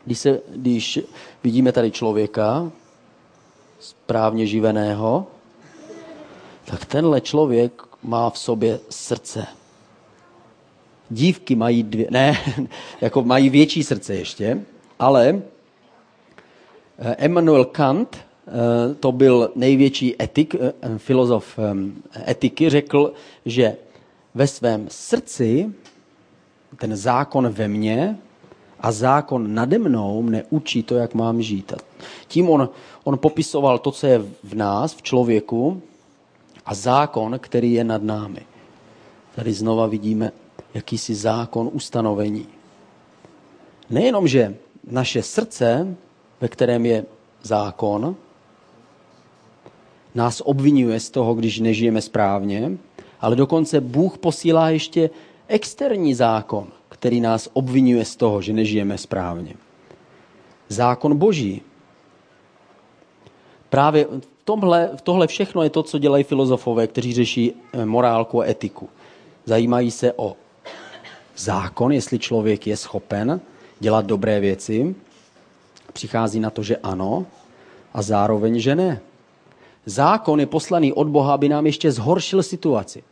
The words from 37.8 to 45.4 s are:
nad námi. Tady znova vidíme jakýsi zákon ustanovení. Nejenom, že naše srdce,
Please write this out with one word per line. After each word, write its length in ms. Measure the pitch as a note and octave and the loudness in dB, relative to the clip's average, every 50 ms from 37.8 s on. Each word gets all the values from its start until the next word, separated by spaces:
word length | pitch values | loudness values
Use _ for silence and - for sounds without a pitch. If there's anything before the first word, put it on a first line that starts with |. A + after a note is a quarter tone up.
| A#2+ | 2
nad 180 | A2+ A2 G#2 | 0 -2 -2
námi. 380 | G#2 A2 G#2+ G#2+ G#2 G2+ F2+ - - _ _ - - - - - _ - - - - - - _ _ _ - | -2 -4 -6 -6 -8 -10 -12 -16 -16 _ _ -20 -20 -20 -20 -20 _ -20 -20 -20 -20 -20 -20 _ _ _ -12
Tady 180 | - G#2+ A#2 | -8 -6 -4
znova 340 | G#2 F#2+ A2 A2 A2+ A2 A2+ | -4 -2 -2 0 0 0 0
vidíme 460 | A2 G#2+ G#2+ G#2 G#2+ A2 G#2+ G#2+ G#2 - - - - _ - - _ - | 0 -2 -4 -2 -2 -2 -2 -2 -4 -8 -12 -20 -20 _ -20 -20 _ -12
jakýsi 400 | G#2 - - A#2+ A2+ - - A2 | -12 -8 -8 -8 -8 -6 -8 -8
zákon 560 | G2+ G#2 A2+ A2 A2+ A#2 A2+ - A#2 A2+ - | -4 -2 -2 -2 -2 -4 -6 -4 -4 -4 -4
ustanovení. 760 | - D3 - - - A#2+ A2+ G#2+ G#2 G2+ G#2 G#2+ G#2 - - - - - _ - _ _ - _ _ _ _ _ _ _ _ - _ _ _ _ - - - - - _ - _ | -6 -8 -10 -6 -4 -2 -2 0 0 0 -2 -4 -4 -6 -10 -14 -20 -20 _ -20 _ _ -20 _ _ _ _ _ _ _ _ -20 _ _ _ _ -20 -20 -20 -20 -20 _ -12 _
Nejenom, 380 | A2 B2+ G#3+ B3+ A#3+ G3+ F#3 C#3+ | -2 0 2 2 2 2 2 4
že 280 | B2+ C3 A2+ G2+ G#2+ - - _ _ - - - | 4 4 2 2 -2 -12 -18 _ _ -20 -16 -6
naše 320 | A#2+ C3 B2+ - - B2 | -4 -4 -4 -2 -4 -4
srdce, 760 | G#2 - - - | -4 -2 -4 -4